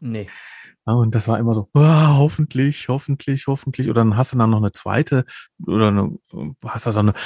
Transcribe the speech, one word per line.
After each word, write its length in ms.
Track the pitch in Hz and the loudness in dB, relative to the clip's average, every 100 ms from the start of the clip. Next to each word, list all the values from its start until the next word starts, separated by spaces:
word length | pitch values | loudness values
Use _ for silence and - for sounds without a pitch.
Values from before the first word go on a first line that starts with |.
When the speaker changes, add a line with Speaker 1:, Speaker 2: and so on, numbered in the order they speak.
Speaker 1:
Nee. 280 | 123 110 95 - - - - _ - | -10 -8 -10 -16 -20 -20 -20 _ -2
Speaker 2:
Ja, 60 | |
und 220 | 120 113 | 0 2
das 120 | 113 113 | 0 0
war 120 | 110 | 0
immer 160 | 117 | 0
so, 140 | 107 101 | -2 0
ah, 420 | 143 156 156 156 139 | 4 6 6 4 4
hoffentlich, 720 | 151 - 151 127 139 - - | 2 0 -4 -2 -2 -2 -6
hoffentlich, 600 | 135 - 139 - 139 - | -6 -4 -6 -4 -4 -4
hoffentlich. 400 | 139 - 127 131 | -6 -6 -6 -2
Oder 140 | 117 | 2
dann 140 | 113 107 | 2 2
hast 160 | 131 | 0
du 60 | 127 | 0
dann 120 | 113 | 2
noch 80 | 107 | 2
eine 140 | 104 | 0
zweite, 520 | - 98 110 156 131 - - - - | -4 -4 -2 0 -2 -2 -10 -20 -14
oder 240 | - 101 107 | -4 0 2
eine, 300 | 101 90 - _ - 76 135 | 2 -2 -6 _ -14 -12 -12
hast 220 | 117 117 120 | -12 -8 -4
du 60 | |
so 80 | 104 | 0
eine, 120 | 104 - | 2 0